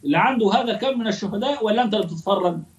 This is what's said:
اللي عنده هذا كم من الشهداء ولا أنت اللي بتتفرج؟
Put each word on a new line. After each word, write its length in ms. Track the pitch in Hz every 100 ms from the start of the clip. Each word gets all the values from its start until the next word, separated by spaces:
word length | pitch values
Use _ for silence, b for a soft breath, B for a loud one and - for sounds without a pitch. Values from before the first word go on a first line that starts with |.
اللي 140 | 143 156
عنده 340 | 220 262 214
هذا 180 | 214 240
كم 260 | 208 262 254
من 80 | 220
الشهداء 580 | 202 196 202 254 285
ولا 180 | 220 220
أنت 100 | 240
اللي 120 | 208 180
بتتفرج؟ 520 | 160 190 196 180 165 156